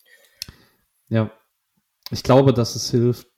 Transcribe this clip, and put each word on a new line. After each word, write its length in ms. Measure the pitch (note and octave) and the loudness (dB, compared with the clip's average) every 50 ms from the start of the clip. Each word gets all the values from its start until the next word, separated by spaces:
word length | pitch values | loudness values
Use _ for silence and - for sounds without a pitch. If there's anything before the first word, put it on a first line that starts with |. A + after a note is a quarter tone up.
| _ _ _ _ _ _ _ _ - - - _ _ _ _ _ _ _ _ _ _ _ | _ _ _ _ _ _ _ _ -20 -20 -20 _ _ _ _ _ _ _ _ _ _ _
Ja. 200 | A2 A2+ A2 G#2 - _ _ _ _ _ _ _ _ _ _ _ _ _ _ - - | -2 -2 -2 -2 -6 _ _ _ _ _ _ _ _ _ _ _ _ _ _ -14 -14
Ich 100 | - - | -12 0
glaube, 320 | - B2 C3+ C#3 C3+ B2+ | 2 4 4 6 4 2
dass 220 | A#2+ A#2 - - | 2 -2 -4 -6
es 120 | A2+ - - - | -10 -8 -4 -2
hilft, 340 | B2 A#2 A#2+ A#2+ - - _ _ | 0 0 0 -2 -4 -8 _ _